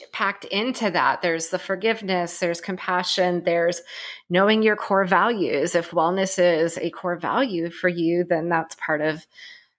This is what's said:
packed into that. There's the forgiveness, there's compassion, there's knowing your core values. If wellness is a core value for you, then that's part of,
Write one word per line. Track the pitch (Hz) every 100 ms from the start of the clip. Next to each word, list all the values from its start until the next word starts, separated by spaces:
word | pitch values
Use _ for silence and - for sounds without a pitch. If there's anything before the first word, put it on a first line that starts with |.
| -
packed | - 202 - -
into | 196 240 247 214
that. | 165 131 -
There's | 175 165 160
the | 180
forgiveness, | - 190 220 220 202 185 170 -
there's | 175 170
compassion, | - 185 - 180 185 - 180 175
there's | 170 170 170 180 - - - - -
knowing | 175 202 220
your | 220 208
core | - 190 185
values. | 180 208 220 147 143 165 170
If | 165
wellness | 170 160 190 190 -
is | 180 165 165 -
a | 165
core | - 180 175
value | - 214 269 180 170
for | 170 180
you, | 175 165 175
then | 175 170 170
that's | 170 160 -
part | - 151
of, | 156 156 - - - - _